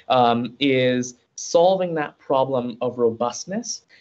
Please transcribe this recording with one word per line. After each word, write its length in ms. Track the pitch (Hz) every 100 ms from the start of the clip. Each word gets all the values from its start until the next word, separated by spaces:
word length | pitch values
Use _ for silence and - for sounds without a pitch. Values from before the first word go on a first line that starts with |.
| -
um, 480 | 127 120 117 120 -
is 560 | 143 131 127 127 123 - _ -
solving 580 | - 170 175 190 180
that 240 | 160 147 -
problem 580 | - 139 135 131 120 113
of 180 | 127 117
robustness 840 | 120 113 120 120 - 208 - - _ _